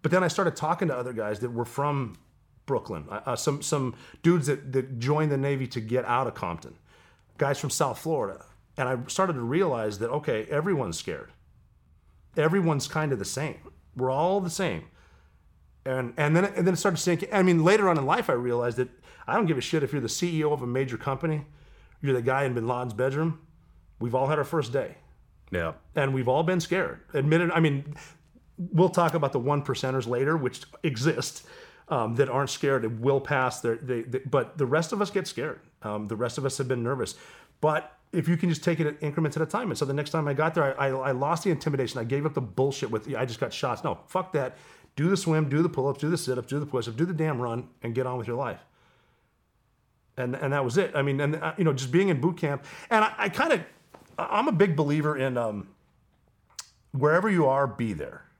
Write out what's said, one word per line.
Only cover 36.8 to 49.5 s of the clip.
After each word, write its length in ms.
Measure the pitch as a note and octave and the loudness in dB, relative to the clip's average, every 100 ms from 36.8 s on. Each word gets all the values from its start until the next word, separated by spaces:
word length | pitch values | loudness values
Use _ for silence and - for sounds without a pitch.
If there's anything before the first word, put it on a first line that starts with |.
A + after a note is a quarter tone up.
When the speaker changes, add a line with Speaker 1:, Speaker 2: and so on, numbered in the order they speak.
Speaker 1:
nervous. 320 | A#2 C3+ G#2+ - - - - _ | -2 -2 -4 -8 -20 -20 -20 _
But 320 | D3+ D#3 - _ _ | 0 0 -4 _ _
if 160 | E3 D#3+ | -2 2
you 80 | E3+ | 2
can 120 | F3 | 2
just 140 | D#3 | 0
take 160 | - D#3+ | 0 2
it 80 | D3+ | 0
at 80 | D3 | -2
increments 340 | D3+ D3 D#3 D#3+ | -4 0 -2 0
at 80 | |
a 20 | D#3 | -2
time. 240 | G#3+ A#3 | -2 -2
And 80 | A#2 | -2
so 60 | |
the 100 | C#3 | -2
next 180 | C#3 C#3+ | -2 -2
time 180 | E3 C#3+ | -2 0
I 40 | |
got 200 | C3+ D#3+ | 2 2
there, 260 | E3 C#3 C3 | 2 0 2
I, 100 | C#3 | -2
I, 200 | C3 C3 | 0 -2
I 20 | |
lost 320 | B2+ C#3+ E3 | 0 0 0
the 80 | G3 | 0
intimidation. 480 | D3 D#3 C#3 A#2+ B2+ | 0 0 0 -2 -2
I 60 | A2+ | -2
gave 200 | C#3 D3+ | 0 0
up 80 | |
the 80 | D3 | -2
bullshit 480 | A2+ F#2 C#3 C3+ A#2+ | -4 0 0 0 -4
with, 180 | A2 B2 | -4 -4
"Yeah, 120 | A#2+ | -4
I 60 | B2 | -4
just 140 | A2 | -2
got 140 | A#2+ | -4
shots." 300 | - C3+ A2+ | -2 -4 -2
No, 160 | D3+ G2+ - | -4 -6 -4
fuck 260 | F#3 F3+ | -4 -2
that. 240 | D3+ C3 - - - - - | -2 -4 -8 -20 -20 -12 -2
Do 140 | D#3+ | 0
the 80 | F#3+ | 2
swim, 320 | E3+ D#3 D3 | 2 2 2
do 140 | C#3+ | 2
the 60 | F3 | 2
pull-ups, 300 | D#3 C3+ C3+ | 2 -2 0
do 100 | D3+ | -2
the 80 | E3+ | -2
sit-ups, 300 | C3 B2 A#2 | -2 -4 -2
do 120 | C#3+ | -4
the 80 | D3 | -2
push-ups, 280 | B2+ A2+ A2+ | -4 -4 -2
do 100 | F3 | -2
the 80 | |
damn 280 | D#3+ D#3 B2+ | 0 -2 0
run, 280 | B2 A#2 - _ | -2 -4 -6 _
and 140 | A#2+ A#2 | -4 -2
get 100 | B2+ | -2
on 120 | B2+ | -4
with 80 | A2+ | -4
your 80 | A#2+ | -4
life. 240 | B2+ - - _ _ _ _ _ _ _ _ | -4 -6 -14 _ _ _ _ _ _ _ _